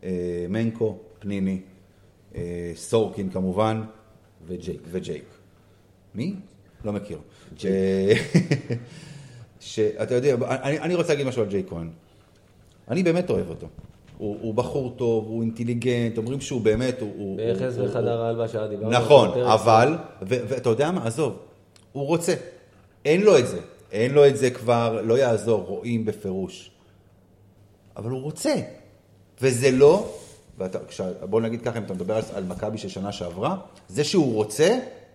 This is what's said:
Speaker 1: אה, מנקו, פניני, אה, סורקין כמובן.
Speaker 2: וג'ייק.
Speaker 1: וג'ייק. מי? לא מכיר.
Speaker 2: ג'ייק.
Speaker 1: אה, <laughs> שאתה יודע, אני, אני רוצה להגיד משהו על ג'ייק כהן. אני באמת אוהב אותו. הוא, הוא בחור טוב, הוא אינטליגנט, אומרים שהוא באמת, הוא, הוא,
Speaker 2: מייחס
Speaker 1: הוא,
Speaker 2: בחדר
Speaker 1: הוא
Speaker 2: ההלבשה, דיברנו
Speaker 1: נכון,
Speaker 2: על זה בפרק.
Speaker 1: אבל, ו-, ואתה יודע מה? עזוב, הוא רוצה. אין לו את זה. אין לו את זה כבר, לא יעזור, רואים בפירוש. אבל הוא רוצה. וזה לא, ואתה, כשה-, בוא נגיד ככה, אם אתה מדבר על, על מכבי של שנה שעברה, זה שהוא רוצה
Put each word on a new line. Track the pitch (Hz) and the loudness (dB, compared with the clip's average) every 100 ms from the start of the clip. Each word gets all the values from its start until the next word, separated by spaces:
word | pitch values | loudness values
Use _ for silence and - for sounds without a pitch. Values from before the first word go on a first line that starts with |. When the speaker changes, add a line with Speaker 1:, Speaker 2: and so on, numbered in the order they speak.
Speaker 1:
אה, | 92 90 87 87 87 | -4 -4 -4 -4 -4
מנקו, | 104 117 110 110 98 - - | -2 -2 -2 -4 -4 -16 -14
פניני, | 101 101 95 95 - - _ _ _ _ _ | -6 -2 -2 -4 -8 -20 _ _ _ _ _
אה, | - 87 87 87 | -10 -8 -8 -8
סורקין | 82 - 117 104 104 95 | -10 -2 0 0 -2 -6
כמובן. | 95 92 90 110 110 110 - _ _ _ _ 82 | -2 -2 0 0 0 -6 -16 _ _ _ _ -14
Speaker 2:
וג'ייק. | 90 90 - 82 | -10 -8 -10 -8
Speaker 1:
וג'ייק. | 90 82 76 - - _ _ _ _ _ _ _ | -8 -8 -12 -12 -20 _ _ _ _ _ _ _
מי? | 95 156 202 - _ _ _ | -8 -8 -8 -16 _ _ _
לא | 107 | -6
מכיר. | 101 - 78 - - - - | -6 -8 -14 -16 -20 -20 -8
Speaker 2:
ג'ייק. | 98 | -2
Speaker 1:
אה, | 95 95 95 95 110 - 175 - 147 - 120 | 0 0 2 4 2 4 2 2 -2 -2 -8
<laughs> | - - - - - - - - | -8 -20 -20 -20 -20 -20 -20 -20
שאתה | - - 107 - 107 | -12 0 0 0 -2
יודע, | 123 139 120 123 | 2 2 2 0
אני, | 131 135 147 | -2 -2 -2
אני | 160 | 0
רוצה | 175 165 | 0 2
להגיד | 147 135 | 0 0
משהו | 120 | -2
על | 104 | -2
ג'ייק | 98 92 | -2 -4
כהן. | 85 82 82 _ _ _ _ _ _ - _ - | -8 -10 -12 _ _ _ _ _ _ -20 _ -6
אני | 160 | -2
באמת | 175 170 180 | 0 0 0
אוהב | 95 87 | -2 -4
אותו. | 82 82 - - - - - | -10 -14 -18 -20 -20 -20 -10
הוא, | 104 104 | -10 -6
הוא | 113 | -4
בחור | 110 113 143 127 120 | -2 -2 -4 -6 -2
טוב, | 120 113 107 | 0 0 -2
הוא | 113 | -4
אינטליגנט, | 113 113 120 120 123 120 117 113 | -4 -4 -4 -2 0 0 0 -2
אומרים | 110 139 | -4 -6
שהוא | - 127 | -4 0
באמת, | 107 107 127 - | 2 2 0 -2
הוא, | 107 95 | -6 -6
הוא, | 101 95 | -8 -4
Speaker 2:
מייחס | 113 117 127 120 | -2 0 -2 -2
Speaker 1:
הוא, | 127 | -2
Speaker 2:
בחדר | 123 120 117 | 0 0 0
Speaker 1:
הוא | |
Speaker 2:
ההלבשה, | 117 113 110 113 107 | -2 -2 -4 -4 -6
דיברנו | 101 110 | -4 0
Speaker 1:
נכון, | 120 117 143 101 | 0 8 8 8
Speaker 2:
על | |
זה | 123 | 2
בפרק. | 123 110 | 4 4
Speaker 1:
אבל, | 110 110 131 165 - - | 6 6 6 2 -8 -14
ו-, | 95 123 113 | -4 -4 -2
ואתה | 127 123 | -2 0
יודע | 110 147 | 2 0
מה? | 180 117 | 0 -4
עזוב, | 113 143 92 - - _ _ _ | -2 -4 -4 -18 -20 _ _ _
הוא | 135 139 | -8 -2
רוצה. | 165 165 170 - - _ _ _ _ | 0 0 -2 -4 -20 _ _ _ _
אין | 143 175 | 2 6
לו | 208 160 | 8 6
את | 113 | 4
זה. | 90 80 - - | -4 -12 -20 -10
אין | 101 123 | -2 4
לו | 143 143 | 8 8
את | 127 | 8
זה | 131 | 0
כבר, | 123 113 120 117 110 | 0 0 2 2 0
לא | 110 123 | 2 4
יעזור, | 127 110 101 107 | 4 2 2 0
רואים | 90 98 120 117 | 0 -8 -4 -2
בפירוש. | 107 101 98 95 90 - - _ _ _ _ _ _ _ _ _ _ _ _ - | -2 -4 -6 -4 -6 -10 -20 _ _ _ _ _ _ _ _ _ _ _ _ -12
אבל | 107 | -8
הוא | 131 | -8
רוצה. | 139 156 - 254 - - - _ _ _ _ - | -8 -4 -2 -2 -4 -14 -20 _ _ _ _ 0
וזה | 131 120 131 | 0 4 4
לא, | 127 143 185 220 - - - _ - | 8 8 6 0 -12 -18 -20 _ -10
ואתה, | 92 92 - | -8 -6 -10
כשה-, | - 92 90 95 | -8 -6 -6 -2
בוא | 107 | 0
נגיד | 113 117 | 0 -4
ככה, | 120 110 | -4 -6
אם | |
אתה | 95 | -6
מדבר | 92 92 107 | -6 -2 -2
על, | 107 | -2
על | 98 | -8
מכבי | 92 92 107 107 | -8 -6 -6 -6
של | 98 | -8
שנה | 98 98 | -8 -8
שעברה, | 101 87 87 123 190 - - - | -8 -10 -4 -4 -4 -10 -20 -10
זה | - | -4
שהוא | 151 196 139 | 2 2 2
רוצה | 107 107 - 165 254 - - - | 0 -2 2 2 2 -2 -16 -20